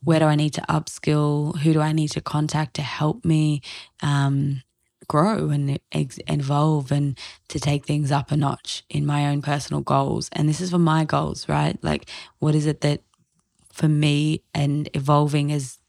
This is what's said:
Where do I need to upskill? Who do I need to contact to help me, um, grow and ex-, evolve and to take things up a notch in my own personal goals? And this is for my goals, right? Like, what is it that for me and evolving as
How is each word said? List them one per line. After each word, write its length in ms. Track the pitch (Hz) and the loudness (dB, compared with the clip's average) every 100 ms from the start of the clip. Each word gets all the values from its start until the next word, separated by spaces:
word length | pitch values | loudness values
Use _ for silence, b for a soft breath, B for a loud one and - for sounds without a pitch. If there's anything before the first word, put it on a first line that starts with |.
Where 160 | 135 160 | 4 4
do 60 | 156 | 4
I 100 | 151 | 4
need 180 | 151 | 0
to 80 | 143 - | -2 -2
upskill? 880 | 156 - - - 151 147 147 147 156 | -2 -2 -6 -2 0 2 0 -2 0
Who 140 | 151 | 2
do 80 | 156 | 2
I 120 | 151 | 2
need 160 | 156 151 | 0 -2
to 120 | - | -4
contact 540 | - 151 151 147 156 - | -4 -2 -2 -2 -4 -6
to 80 | |
help 420 | 139 - 151 233 170 | -8 -2 -2 -2 0
me, 360 | 156 151 147 B B B _ | 2 2 0 B B B _
um, 600 | 143 143 139 139 143 139 - _ _ _ - | 0 2 2 2 0 -4 -8 _ _ _ -4
grow 420 | 151 185 220 156 | 2 2 2 0
and 300 | 147 139 139 _ | 0 -2 -4 _
ex-, 280 | 160 143 - - | -4 -4 -6 -4
evolve 640 | 151 135 143 151 156 131 | -2 0 2 4 2 0
and 260 | 143 143 131 B B _ | 0 0 -4 B B _
to 120 | 151 | -4
take 260 | 147 143 - | 0 -2 0
things 260 | 147 143 | -2 0
up 200 | 143 - | -2 0
a 60 | 147 | 0
notch 460 | 143 135 - - - | 0 -2 -8 -12 -6
in 160 | 147 147 | -4 0
my 220 | 143 143 | 0 0
own 140 | 143 | 0
personal 400 | 147 143 135 147 | -2 -4 -2 -6
goals? 480 | 139 139 139 110 120 | 0 0 2 -2 -6
And 160 | - 151 | 0 0
this 140 | 151 | 0
is 80 | 180 | 0
for 100 | 175 | 2
my 260 | 165 160 156 | 4 4 2
goals, 440 | 143 151 - - | 0 -2 -6 -4
right? 280 | 147 147 - | -2 0 -2
Like, 260 | - 76 - B B B | -4 -4 -6 B B B
what 160 | 151 | 0
is 140 | 151 151 | 2 0
it 140 | 143 | 0
that 200 | 147 143 _ _ _ _ _ _ _ | -2 -2 _ _ _ _ _ _ _
for 160 | - 156 | -2 2
me 560 | 151 151 147 151 156 _ | 4 4 2 2 -2 _
and 340 | - 143 147 147 | -2 0 0 -4
evolving 580 | 151 135 147 147 147 143 | -6 2 4 4 2 0
as 280 | 147 131 - | -2 -6 -14